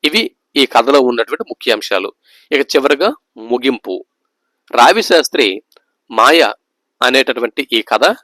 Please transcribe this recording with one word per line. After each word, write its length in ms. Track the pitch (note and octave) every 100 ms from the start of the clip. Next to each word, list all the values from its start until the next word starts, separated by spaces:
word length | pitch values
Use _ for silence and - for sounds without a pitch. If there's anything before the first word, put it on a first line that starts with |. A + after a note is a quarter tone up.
ఇవి 180 | D#3 F#3 G#3+ _ _ -
ఈ 100 | C3+
కథలో 340 | - A#2 C#3+
ఉన్నటువంటి 440 | B2+ A#2+ A2+ - A#3
ముఖ్యాంశాలు. 640 | - - G#2+ - G2 G2 _ _ _ _
ఇక 80 | D3
చివరగా 480 | C#3 D3+ C3+ C#3+ F#3+ D4+ _ -
ముగింపు. 680 | A2+ B2 B2+ B2 - F#2 - _ _ _ _ _ _
రావిశాస్త్రి 880 | - B2 G3 - F3 C#3+ - A2+ F#2+ _ _ _ _ _
మాయ 420 | A2+ A#2+ E3 A#2+ A2 _ _ _ _
అనేటటువంటి 680 | B2+ C3 C3 B2 A#2 - C3+
ఈ 100 | A2+
కథ 220 | - A2 D3 B3